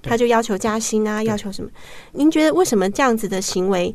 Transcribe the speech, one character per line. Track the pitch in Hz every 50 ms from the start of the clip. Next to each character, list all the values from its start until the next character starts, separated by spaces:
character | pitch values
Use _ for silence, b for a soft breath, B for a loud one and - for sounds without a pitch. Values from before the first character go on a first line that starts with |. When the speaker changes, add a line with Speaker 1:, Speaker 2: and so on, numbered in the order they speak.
Speaker 1:
对。 | -
对。 | 233
Speaker 2:
他 | 233
就 | 233 240
要 | 240 233 226
求 | 226 226 196
加 | 185 - 220 214 226
薪 | 220 - 220 214 214
啊， | 214 214 220
Speaker 1:
对。 | 220
Speaker 2:
要 | 220 208
求 | 208 - 196
什 | 190 -
么。 | - - - B B B B B B B B
您 | - 285 311
觉 | 311 311 311
得 | 311 285
为 | 339 370
什 | - 240
么 | 196 185 196
这 | 202 - 277
样 | 247 226
子 | 226 220
的 | 175 196 185
行 | 196 - - 185 185
为 | 196 196 180 175 180 220